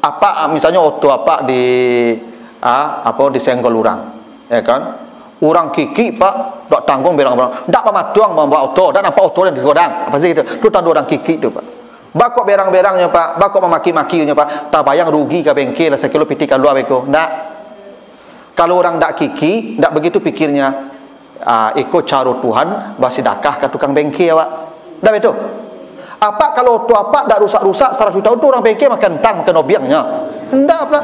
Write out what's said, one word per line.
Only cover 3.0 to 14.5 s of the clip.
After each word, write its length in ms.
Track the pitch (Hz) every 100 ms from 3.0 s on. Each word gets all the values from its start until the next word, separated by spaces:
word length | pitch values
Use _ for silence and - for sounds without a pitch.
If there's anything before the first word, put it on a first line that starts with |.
apa 320 | 113 113 139
di 80 | 127
senggol 400 | 135 123 120 113
orang. 320 | 110 - - - - - -
Ya 80 | 117
kan? 480 | 113 127 - - - - - -
Orang 320 | 151 170 160
kikir, 480 | - 139 - 226 220
pak, 480 | 196 - - - -
tak 160 | -
tanggung 320 | - 135 170 151
berang-berang. 480 | 131 123 127 -
Tak 160 | - -
apa 100 | - 156
maduang 400 | 131 202 214 160
membawa 320 | 147 147 135
auto, 240 | 180 180
tak 80 | 185
nampak 240 | 185 208
auto 240 | 180 170 185
yang 80 | 135
di 80 |
godang. 400 | 135 147 175 - -
Apa 80 | 139
sih 160 | 170 156
itu? 80 |
Itu 240 | - - 220
tanda 240 | 196 165
orang 160 | 156 139
kikir 320 | 147 - 156
tu, 80 | 135
pak. 160 | - - - - - -
Bakok 320 | 160 - 247
berang-berangnya, 640 | 196 202 190 185 196 185 175
pak. 320 | 170 165 160
Bakok 240 | 196 196
memaki-makinya, 720 | 180 160 175 160 139 175 151 147
pak. 320 | 147